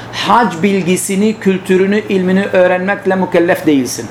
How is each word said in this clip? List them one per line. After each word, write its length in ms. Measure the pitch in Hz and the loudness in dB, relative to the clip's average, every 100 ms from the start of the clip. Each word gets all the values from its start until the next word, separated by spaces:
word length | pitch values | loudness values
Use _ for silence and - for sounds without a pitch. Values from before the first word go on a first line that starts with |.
| - | -12
hac 500 | - - 226 214 165 | -6 0 2 2 0
bilgisini, 760 | 202 196 165 180 - 190 220 214 | 0 0 0 -2 0 0 0 0
kültürünü, 600 | 196 185 190 185 190 208 | 0 0 2 2 2 0
ilmini 460 | 214 190 185 190 196 | 0 -2 0 0 2
öğrenmekle 680 | 185 180 180 190 202 190 185 | 2 2 2 -2 -4 -2 -2
mükellef 500 | 180 175 175 - 151 | 0 2 2 0 2
değilsin. 420 | 139 120 - 107 | 0 0 -6 -10